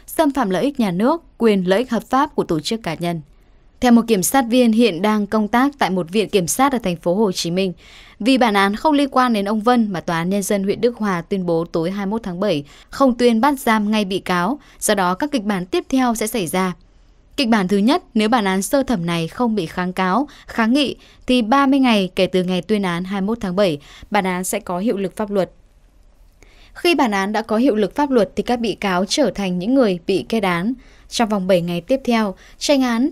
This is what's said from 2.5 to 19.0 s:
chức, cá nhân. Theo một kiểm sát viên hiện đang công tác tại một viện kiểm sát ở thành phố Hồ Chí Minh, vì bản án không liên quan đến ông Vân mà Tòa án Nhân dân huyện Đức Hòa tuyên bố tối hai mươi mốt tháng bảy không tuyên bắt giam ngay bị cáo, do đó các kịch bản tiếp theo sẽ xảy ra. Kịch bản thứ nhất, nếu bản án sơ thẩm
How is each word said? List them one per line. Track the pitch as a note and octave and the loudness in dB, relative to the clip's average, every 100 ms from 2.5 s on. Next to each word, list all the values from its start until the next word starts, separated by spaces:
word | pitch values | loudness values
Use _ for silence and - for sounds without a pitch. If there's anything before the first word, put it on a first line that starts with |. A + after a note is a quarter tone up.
| D#3+ | -2
chức, | - A3+ | -4 -6
cá | F#3 | -6
nhân. | D#3 E3+ E3+ - _ _ _ _ _ | -6 -4 -6 -8 _ _ _ _ _
Theo | B3 | 4
một | A#3 A#3 | 4 4
kiểm | G#3 | 0
sát | E3+ C4+ A#3 | 2 0 2
viên | B3+ A#3+ | 4 4
hiện | A3 A#3+ E3 | 4 4 2
đang | G#3 G#3+ G3+ | 0 0 0
công | A3 G#3 | -2 0
tác | A#3 C#4 C#4 | 2 0 0
tại | F#3+ | 0
một | F#3 E3 | 0 -2
viện | G#3 F#3 | -2 0
kiểm | G#3 E3 | 0 0
sát | - C#4 | 0 0
ở | B3+ | 0
thành | F#3 E3+ | -2 -4
phố | F3 | -2
Hồ | F#3 A3 | 0 0
Chí | F3+ E3+ | -2 -4
Minh, | F3+ F#3+ E3 - - - - | -2 -2 -4 -14 -20 -20 -4
vì | G#3 C4 | 2 4
bản | A#3+ | 4
án | G3+ G3 G#3 | 2 2 2
không | D#4 | 0
liên | C#4+ C#4 | 2 2
quan | C4 B3+ | 2 0
đến | G#3+ | 0
ông | G3 A3 | -2 0
Vân | G#3+ B3 G#3+ | 2 2 2
mà | F3 | -4
Tòa | E3+ E3 | -4 -4
án | E3+ | -2
Nhân | G3+ | -2
dân | F#3+ G3+ | -2 -2
huyện | F#3+ - | -2 0
Đức | A#3 A#3+ | -2 -2
Hòa | G#3+ F3 | -4 -4
tuyên | E3 G3 F3 | -4 -4 -2
bố | E3 | -2
tối | E3+ E3+ E3 | -2 -4 -4
hai | G3+ G3 | -4 -6
mươi | |
mốt | A3+ | -6
tháng | G#3 F3 | -6 -4
bảy | G#3 D3+ C#3+ - - | -2 -2 -4 -16 -10
không | - C4+ A#3+ | 0 2 4
tuyên | A#3+ A3+ | 2 4
bắt | C4+ C4+ | 2 0
giam | A#3+ A3 G#3 | 0 0 0
ngay | G#3+ | 0
bị | F#3+ G3 | -2 -4
cáo, | - F3+ F3 C#4+ - - | -2 -2 -2 -4 -10 -6
do | - | -2
đó | G3+ F3+ | 0 0
các | F#3 D4 | -2 -4
kịch | C#4 | -4
bản | G3+ G3 F3+ | -4 -4 -4
tiếp | - - | -6 -2
theo | C4 B3 | 0 0
sẽ | A3+ G#3+ | -2 -4
xảy | A#3+ D#3+ | -4 -4
ra. | F#3 F#3 F3 _ _ _ _ _ - | -2 -2 -4 _ _ _ _ _ -4
Kịch | A#3+ | 0
bản | A3+ F3+ | 2 2
thứ | G3+ | 2
nhất, | G#3+ F4 - | 2 2 0
nếu | A3 G#3+ | -2 2
bản | B3 | 2
án | G3 F#3+ | 0 -2
sơ | F#3+ C#4 | 0 -2
thẩm | C4+ A3 | 0 -2